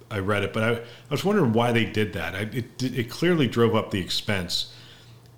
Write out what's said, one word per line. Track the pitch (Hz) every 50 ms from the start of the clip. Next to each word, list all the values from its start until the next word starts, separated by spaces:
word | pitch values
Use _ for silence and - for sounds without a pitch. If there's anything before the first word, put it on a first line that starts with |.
| - -
I | 110 101
read | 92 101 104 101
it, | 98 98
but | - 113
I, | 110 117
I | 117 117 - - - - - -
was | 147 139 156
wondering | 196 208 202 147 117 107
why | 117 120 123
they | 117 113 110
did | 90 87 107 107 92 -
that. | 87 80 85 92
I, | 95
it, | 107 104 135 127 117 - - -
it | 127 127 127 135 117 -
clearly | - - 165 180 180 160 131
drove | 113 - 117 117 110 107
up | 107 98 -
the | 107 95
expense, | 85 - - - - - 104 92 87 87 - - - - - - - - - - - - - - - - -